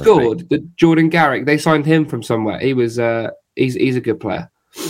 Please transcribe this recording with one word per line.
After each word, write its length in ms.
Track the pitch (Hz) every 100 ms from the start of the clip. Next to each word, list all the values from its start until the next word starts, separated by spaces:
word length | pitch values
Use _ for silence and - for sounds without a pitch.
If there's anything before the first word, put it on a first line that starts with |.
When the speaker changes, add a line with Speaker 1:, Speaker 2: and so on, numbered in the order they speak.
Speaker 1:
clever 160 | 143 180
feet. 40 |
Speaker 2:
scored, 240 | 120 110 -
the 80 | 151 - -
Jordan 320 | 165 160 160
Garrick, 360 | 170 151 127 127
they 120 | 147
signed 260 | 165 156
him 220 | 147 160 151
from 160 | 127
somewhere. 380 | - 113 110 90
He 120 | 131
was, 260 | 131 117 117
uh, 300 | 117 113 113 - _ -
he's, 180 | 131
he's 220 | - 131 127
a 40 |
good 200 | 117 110
player. 280 | 104 92 - _ _ -